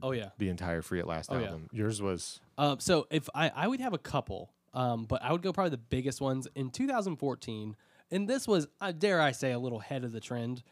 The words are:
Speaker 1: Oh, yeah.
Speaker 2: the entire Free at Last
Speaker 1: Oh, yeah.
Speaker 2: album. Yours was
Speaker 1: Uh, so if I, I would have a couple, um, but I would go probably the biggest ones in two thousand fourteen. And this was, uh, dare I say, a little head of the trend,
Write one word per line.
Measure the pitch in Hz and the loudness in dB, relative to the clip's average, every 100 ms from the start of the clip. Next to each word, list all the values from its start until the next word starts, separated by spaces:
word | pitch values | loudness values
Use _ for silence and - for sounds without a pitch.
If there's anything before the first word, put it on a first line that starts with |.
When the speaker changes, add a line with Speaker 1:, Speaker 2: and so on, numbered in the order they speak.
Speaker 1:
Oh, | 131 | -4
yeah. | 127 98 - | -4 -6 -2
Speaker 2:
the | 98 | -2
entire | 87 90 85 | 0 0 -2
Free | 76 90 | 0 -2
at | 85 | -2
Last | 80 78 | -4 -2
Speaker 1:
Oh, | 131 | -2
yeah. | 110 | -2
Speaker 2:
album. | 82 80 | -6 -8
Yours | 117 107 104 | -2 0 0
was | 98 87 - - - - | 0 -2 -4 -12 -12 0
Speaker 1:
Uh, | 147 139 | 0 2
so | - 165 - | 4 4 4
if | 156 - | -2 -2
I, | - 160 | 0 0
I | 131 180 | 2 0
would | 262 | 0
have | 254 | -2
a | 185 | -4
couple, | - 143 - 101 - _ _ 131 | -2 -2 -2 -6 -10 _ _ 0
um, | 127 117 113 | 0 0 0
but | 127 | -2
I | 120 | 2
would | 170 | 0
go | 185 | 2
probably | 175 185 | 2 2
the | 131 | 0
biggest | 113 131 131 127 | -2 0 0 0
ones | 135 131 127 | 0 0 -2
in | - 131 | -6 -4
two | - 269 | 0 0
thousand | 254 190 151 | 2 0 -2
fourteen. | 139 123 - 110 107 107 _ _ _ | -2 -4 -6 -6 -8 -10 _ _ _
And | 185 202 | -2 0
this | 269 - | 0 4
was, | 196 147 _ | 4 4 _
uh, | 196 | -6
dare | 165 202 180 | 0 4 6
I | 147 | 6
say, | 123 135 | 4 0
a | 123 | 0
little | 123 117 | -2 -4
head | - 139 | -4 -4
of | 123 | -4
the | 113 | -6
trend, | - 123 117 123 - | -4 -2 -2 -4 -10